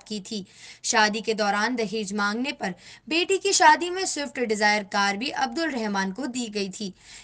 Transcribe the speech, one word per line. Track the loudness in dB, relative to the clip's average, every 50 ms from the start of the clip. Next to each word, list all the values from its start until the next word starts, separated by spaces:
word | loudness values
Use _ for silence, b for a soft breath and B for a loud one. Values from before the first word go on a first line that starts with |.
| -6 -10
की | -10 -10
थी। | -8 -8 -8 -8 -8 B B B B B B B B
शादी | 2 4 4 4 4 4 0
के | 0 -2 0
दौरान | 2 2 2 2 2 0 0 0
दहेज | 0 -2 -2 -2 -4 -4 -4 -2
मांगने | 0 0 0 0 -2 -4 -4 -4
पर | -4 -6 -6 -6 B B B B B B -2
बेटी | 0 0 2 2 0 0
की | 2 2 4
शादी | 6 8 8 8 6 4 -2
में | -2 -2 -2
स्विफ्ट | -2 -2 -4 -6 -6 -2 -2
डिजायर | -2 0 0 2 4 4 4 2 0
कार | -2 0 0 2 2 0
भी | -2 -4 -4
अब्दुल | -2 -2 -2 -2 0 -2 -2 -2
रहमान | -2 -2 -2 -2 0 0 0 -2 -2
को | -4 -6
दी | -6 -4 -6 -6
गई | -6 -4 -4 -4 -4
थी, | -6 -8 -8 -8 -10 B B B B B